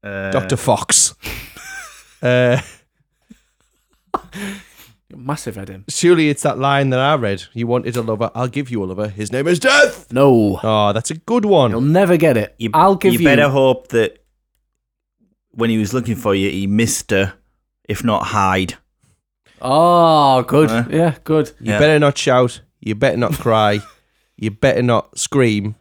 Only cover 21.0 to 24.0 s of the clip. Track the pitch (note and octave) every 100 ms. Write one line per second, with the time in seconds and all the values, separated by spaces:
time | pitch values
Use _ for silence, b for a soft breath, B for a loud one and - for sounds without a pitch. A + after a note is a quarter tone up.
21 | E3+ C#3+ - D#3 D3+ - A2+ G#2 D3 D3+
22 | C#3+ - - B2+ B2 - _ _ - G#2+
23 | C#3 G2+ A#2 D3 A#2+ A2 G#2 G#2 - _